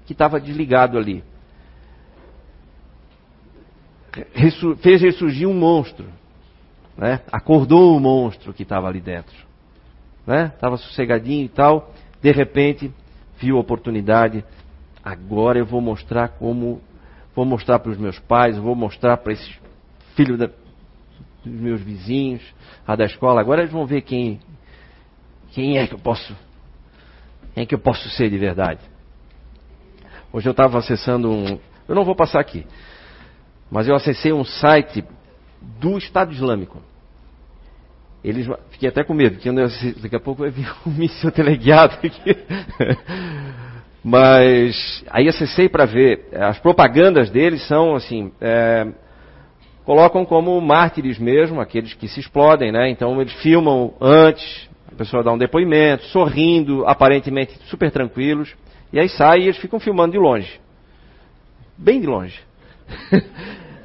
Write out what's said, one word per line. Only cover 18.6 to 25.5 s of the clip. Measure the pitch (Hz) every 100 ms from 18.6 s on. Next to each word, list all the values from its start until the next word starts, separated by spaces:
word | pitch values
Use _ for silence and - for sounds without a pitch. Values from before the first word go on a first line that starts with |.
| 110
mostrar | 120 107 - 120 120
pra | 107
esses | 107 - - - - _ _ _
filhos | - 135 120
da, | 175
dos | - - _ - _ _ - - _ 120 117
meus | 117 113
vizinhos, | 98 101 95 135 135 120 - _ - - -
a |
da | 107
escola. | 104 - 127 120
Agora | 110 156
eles | 170
vão | 160 135
ver | 143
quem, | - 127 117 101 - - _ - - _ _ _ _ _ -